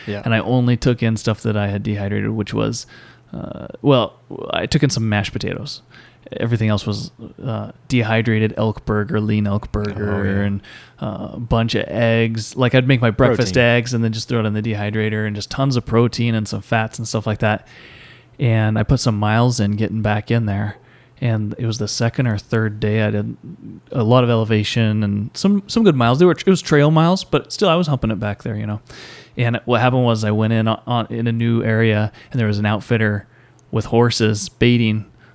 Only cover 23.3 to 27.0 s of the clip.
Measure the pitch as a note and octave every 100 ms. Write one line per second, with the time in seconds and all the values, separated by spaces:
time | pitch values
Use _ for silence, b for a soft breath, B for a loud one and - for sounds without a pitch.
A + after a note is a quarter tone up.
23.3 | - - - G#2+ G#2 - - A2 B2+ A#2+
24.3 | A2+ A2 G#2+ G#2 A#2+ A2 G#2+ G#2 G2+ G#2+
25.3 | - G3 G3+ G3 A#3 G#3+ C3+ A#2 C3+ F3+
26.3 | - - F#3 - D3+ D3 D#3+